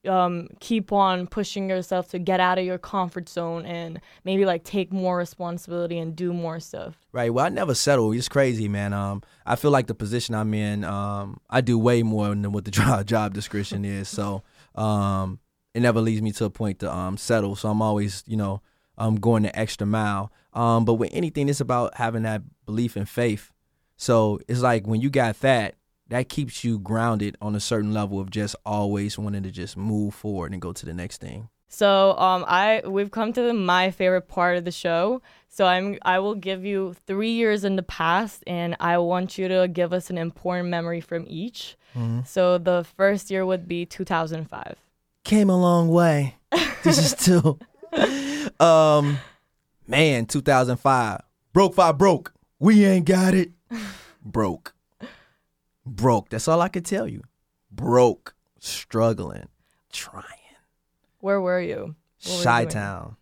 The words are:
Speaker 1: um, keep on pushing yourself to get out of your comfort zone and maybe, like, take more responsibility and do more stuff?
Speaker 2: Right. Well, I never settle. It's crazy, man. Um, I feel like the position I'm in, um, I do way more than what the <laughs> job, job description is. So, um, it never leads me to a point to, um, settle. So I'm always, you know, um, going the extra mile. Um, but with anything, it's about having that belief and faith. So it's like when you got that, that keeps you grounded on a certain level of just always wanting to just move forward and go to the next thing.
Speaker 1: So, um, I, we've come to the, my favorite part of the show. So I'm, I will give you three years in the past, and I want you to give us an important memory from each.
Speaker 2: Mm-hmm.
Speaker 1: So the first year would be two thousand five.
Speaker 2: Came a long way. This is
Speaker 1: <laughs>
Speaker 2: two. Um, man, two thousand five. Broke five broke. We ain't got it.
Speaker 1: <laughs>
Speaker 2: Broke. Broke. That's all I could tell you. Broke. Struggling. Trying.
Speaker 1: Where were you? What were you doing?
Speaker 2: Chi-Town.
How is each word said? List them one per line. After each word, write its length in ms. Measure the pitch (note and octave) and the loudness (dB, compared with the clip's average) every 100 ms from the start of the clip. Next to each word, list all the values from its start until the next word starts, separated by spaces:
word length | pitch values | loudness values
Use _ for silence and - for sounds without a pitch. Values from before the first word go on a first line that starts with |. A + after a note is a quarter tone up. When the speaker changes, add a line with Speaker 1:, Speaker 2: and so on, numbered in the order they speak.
| G3 | 0
Speaker 1:
um, 400 | F#3 F3+ F3 E3 - | 2 2 -2 -10 -18
keep 320 | - A3+ G3 | -2 -2 0
on 360 | G3+ F#3+ F#3 F3+ | 2 2 0 -4
pushing 420 | - G3 G3+ F#3+ | -6 -6 -6 -4
yourself 400 | F#3 F3+ F#3 F3+ | -4 -2 -4 -4
to 80 | F3+ | -6
get 200 | F3+ F#3 | -2 2
out 180 | F3+ F#3 | 2 2
of 80 | F3+ | -2
your 120 | F3+ | -6
comfort 500 | - G3 F3+ F3+ E3+ | -6 -4 -4 -6 -10
zone 360 | F3 E3+ E3+ E3+ | -8 -6 -8 -8
and 340 | E3+ E3+ E3 - - | -10 -10 -14 -18 -12
maybe, 220 | F#3 F#3+ F#3+ | -2 2 2
like, 180 | E3+ | 0
take 280 | - G3+ F3 | -2 -4 -2
more 260 | F#3+ F#3 F3+ | -2 0 0
responsibility 800 | F3 - F3 F3 - F3 F3 E3+ | -4 -6 -8 -8 -8 -4 -4 -4
and 160 | E3 D#3+ | -6 -6
do 180 | F3+ | -4
more 260 | F3 E3+ D#3+ | -4 -6 -8
stuff? 360 | - - - - _ | -10 -12 -12 -14 _
Speaker 2:
Right. 200 | B2 A#2 | -2 0
Well, 120 | A#2+ D#3+ | 2 0
I 40 | |
never 240 | - F#3 A#2+ | 0 -2 0
settle. 360 | - C#3 A2 | 2 2 2
It's 180 | A2+ - | 0 -2
crazy, 380 | C#3 C3+ A2+ G#2 | 2 2 0 -2
man. 260 | G2+ G2+ | -2 -4
Um, 280 | G2+ G2 G2+ - _ - | -4 -4 -6 -12 _ -4
I 100 | A#2+ | 0
feel 160 | D3 | 2
like 160 | C#3 A2+ | 2 0
the 60 | A2 | -6
position 380 | G#2 A#2+ - A2 | -4 -4 -4 -4
I'm 180 | G#2+ | -2
in, 300 | G#2+ G#2 G#2 | -2 -2 -4
um, 560 | F#2+ G2+ G2+ G2+ G2 - _ | -4 -4 -4 -6 -10 -14 _
I 120 | B2+ | -2
do 160 | B2 A#2 | 2 2
way 240 | A#2 A#2+ | 4 2
more 260 | A2+ A2 G#2 | 2 0 -2
than 220 | G2+ G2+ | -2 -2
what 140 | G#2 G#2 | -4 -4
the 60 | |
<laughs> 80 | G2 | 0
job, 260 | G#2 A2 G2 | 2 2 0
job 260 | A2+ G#2 | 0 -2
description 520 | G2 - G#2 G2+ G2+ G2+ | -6 -6 -6 -6 -6 -6
is. 220 | G2 G2 | -6 -8
So, 340 | - G2+ G2 _ _ _ - | -6 -6 -8 _ _ _ -6
um, 640 | G#2+ G#2 G2 G2 F#2+ F#2+ _ _ _ | -2 0 0 -2 -4 -8 _ _ _
it 80 | A#2 | 0
never 200 | A#2+ A2+ | 2 2
leads 200 | A2+ G#2+ | 0 0
me 100 | A2 | -4
to 120 | G2+ G#2+ | -2 -4
a 40 | |
point 300 | - G#2+ F#2 | -2 -6 -4
to, 120 | F2+ | -6
um, 240 | E2 F#2 G2 | -6 -6 -8
settle. 380 | - A#2 G2 G2 | 0 0 0 -4
So 140 | A2 | -2
I'm 120 | G#2+ | 0
always, 420 | A2 G#2 G2+ G2 - | 0 0 -2 -6 -6
you 100 | A2 | -4
know, 240 | G2+ G2 _ _ _ - | -4 -6 _ _ _ -6
um, 180 | A2 A2 | -2 0
going 280 | A2+ A2 | 2 2
the 140 | G#2 - | 2 -2
extra 300 | A2 - G2+ | -6 -4 -2
mile. 440 | A2 G#2 G2+ G2+ _ _ | 0 -2 -4 -8 _ _
Um, 300 | - A#2 A#2 | -2 2 4
but 120 | A2+ A#2 | 2 2
with 160 | G#2+ | 0
anything, 340 | - C3+ D3 C#3 | -2 -4 -2 -2
it's 140 | C#3 | -2
about 340 | B2+ B2 A#2+ - | 0 0 -2 -2
having 280 | A#2 A2+ | -4 -2
that 180 | A2 G#2+ - _ - | -4 -4 -8 _ -6
belief 300 | G#2+ A#2+ - | -2 -2 -4
and 120 | F#2+ | -6
faith. 440 | - A#2+ G#2 - _ _ _ _ _ | 0 0 -2 -8 _ _ _ _ _
So 420 | - A#2 G#2+ G#2 - | 2 4 4 -2 -4
it's 100 | A#2+ | 0
like 240 | B2 A#2 G2 | 2 2 0
when 140 | A2 | 0
you 100 | C3+ | 0
got 300 | C3+ A#2 - | 2 0 0
that, 340 | C3+ B2 G2+ - _ _ _ | 2 2 0 -8 _ _ _
that 180 | B2 B2+ | -6 -4
keeps 340 | - C3 - | -6 -6 -4
you 140 | A#2+ A2 | -4 -2
grounded 580 | F#2+ A2+ A#2 A2 G2+ - | -2 0 0 0 -2 -6
on 140 | G#2 G#2 | -6 -4
a 40 | |
certain 340 | - A2+ G#2 | -2 -2 0
level 260 | G#2+ G2+ G2 | -2 -2 -4
of 100 | F#2+ | -6
just 260 | G#2 G#2 - G#2+ | -6 -6 -6 -6
always 520 | G#2 G2+ G2+ G#2 G#2 | -2 -2 -2 -4 -6
wanting 240 | G#2 G2+ | -6 -6
to 60 | F#2+ | -8
just 240 | F#2 F2+ F#2+ | -8 -12 -8
move 380 | G#2 G#2+ G#2 | -4 -2 -4
forward 380 | - G#2+ G2 E2 | -6 -8 -6 -8
and 80 | F#2 | -8
go 100 | E2+ | -10
to 140 | E2 - | -10 -12
the 80 | |
next 260 | E2+ F2 - | -10 -10 -12
thing. 280 | - - A2 _ _ | -14 -14 -16 _ _
Speaker 1:
So, 480 | - G3+ G3 G3 - | 0 4 6 4 4
um, 260 | F#3 F#3 D#3 | 2 2 2
I, 320 | F3+ G#3 A3 - | 2 4 0 0
we've 260 | G3 G3+ | -4 -4
come 200 | A3+ A3 | -4 -4
to 100 | A#3+ | 0
the, 120 | A#3+ | 0
my 380 | A#3 F#3 F3+ F#3 | 0 2 2 2
favorite 360 | F3+ F#3 F#3 F3+ | 0 0 0 -2
part 300 | - F3 F3 | 0 0 0
of 80 | E3+ | -4
the 60 | |
show. 500 | - F3 E3 G3 B3+ _ _ _ | -6 -2 0 0 -2 _ _ _
So 180 | - F#3+ | 0 2
I'm, 320 | F3+ G3 G#3 | 2 -2 -4
I 180 | - F#3 | 0 0
will 160 | G3 G#3 | 0 -4
give 300 | F#3 F#3+ F#3+ | -6 -6 -4
you 300 | G3 F#3+ F3+ - | -4 -4 -8 -8
three 240 | G3 A3+ | -4 -2
years 320 | A#3 A3+ G#3 | 2 2 2
in 140 | G3 F#3+ | 0 -2
the 60 | |
past, 600 | F3 - E3 F3+ A3+ - - | -4 -2 0 0 -2 -10 -8
and 300 | F3 E3+ E3+ | -6 -6 -4
I 160 | E3+ F3 | 0 2
want 400 | E3+ F3+ F#3 - | 2 0 -2 -4
you 100 | F#3 | 0
to 220 | F#3 F3+ | 2 2
give 240 | E3+ F3 | 0 -2
us 160 | F3+ - | -2 -4
an 80 | F3+ | -6
important 500 | E3 - F3+ F3+ F3 | -6 -6 -4 -4 -2
memory 320 | F3 E3+ E3+ | -4 -4 -8
from 240 | - E3+ E3 | -6 -8 -8
each. 480 | D#3+ A3 - - - _ B2 | -10 -10 -12 -18 -18 _ -6
Speaker 2:
Mm-hmm. 260 | A2+ A#2 B2+ | -4 -4 -4
Speaker 1:
So 320 | F#3+ F3+ F3+ | 0 2 2
the 280 | F3 F3 E3 - | 2 0 -2 0
first 340 | G3 G3+ - | 2 2 -2
year 140 | F#3+ F#3 | -2 0
would 220 | F#3 F3 | -2 -4
be 160 | F3 F3 | -6 -6
two 180 | - F#3 | -8 -4
thousand 440 | E3 D#3+ D#3+ D#3+ | -2 -2 -6 -10
five. 260 | - - - _ _ _ _ | -12 -14 -16 _ _ _ _
Speaker 2:
Came 260 | - G#3+ G3+ | 2 4 6
a 80 | F3+ | 6
long 320 | F3+ F3 E3 | 6 6 6
way. 460 | E3+ E3+ D3 C#3 - _ E4+ D4+ - | 6 6 4 0 -6 _ -2 -2 0
This 140 | E4 D4+ | 4 4
is 160 | C#3+ | 4
Speaker 1:
<laughs> 120 | - F3+ | 4 4
Speaker 2:
two. 320 | F3 D#3+ D3 - _ - D#4+ - C#4 C#4 D4 D4 - E3 | 6 4 0 -10 _ -6 0 2 0 -6 -6 -8 4 6
Um, 520 | D#3+ D#3 D3+ C#3+ C#3+ - _ _ _ _ _ - | 8 6 4 2 -2 -6 _ _ _ _ _ -2
man, 380 | C3+ D#3 B2+ A2+ | 2 4 2 0
two 160 | C#3+ | -2
thousand 360 | C3+ C3 B2+ A#2+ | 2 4 2 0
five. 440 | C#3 C3 A2+ F#2+ - _ _ | 2 2 0 -6 -12 _ _
Broke 200 | F3+ G3 F#3 | 4 4 6
five 220 | F3 C#3+ | 4 6
broke. 360 | G3 D3 - _ _ _ | 4 4 -2 _ _ _
We 260 | F3+ G#3+ G3 | 8 8 8
ain't 200 | F#3 E3 | 6 4
got 280 | F#3 F#3 | 4 4
it. 180 | F#3 F3 _ _ | 4 0 _ _
Speaker 1:
<laughs> 560 | A#3 G3+ - - _ A2 | -12 -12 -16 -20 _ -6
Speaker 2:
Broke. 480 | A2 G2+ - - _ _ _ - - _ _ _ _ _ _ - | -2 -2 -4 -12 _ _ _ -20 -20 _ _ _ _ _ _ -14
Broke. 440 | G2+ B2 A2+ - | 0 2 2 0
That's 180 | A2+ - | -4 0
all 140 | E3 | 2
I 60 | F3+ | 2
could 160 | F3+ E3+ | -2 -4
tell 220 | G3 - | -4 -4
you. 160 | G#2+ - _ _ _ _ | -10 -16 _ _ _ _
Broke. 640 | G2+ A#2 B2 B2 F2+ - _ _ _ | -6 2 6 6 4 -12 _ _ _
Struggling. 880 | - - - A2+ A#2 G2+ E2+ G1+ - _ _ _ _ | -12 -12 -4 2 2 0 -6 -10 -16 _ _ _ _
Trying. 320 | - - - - - _ _ _ _ _ _ _ _ | -14 -14 -16 -20 -20 _ _ _ _ _ _ _ _
Speaker 1:
Where 220 | G3 G3+ | -2 0
were 180 | F3+ F3+ | 0 -2
you? 160 | E3+ - | -2 -6
What 100 | G2+ | -10
were 0 | |
you 480 | D3+ _ _ F3+ F3+ | -14 _ _ -8 -2
doing? 80 | |
Speaker 2:
Chi-Town. 720 | E3+ A#2 A#2 G#2+ G2+ F2+ D#2+ - | 2 2 2 -4 -6 -8 -12 -18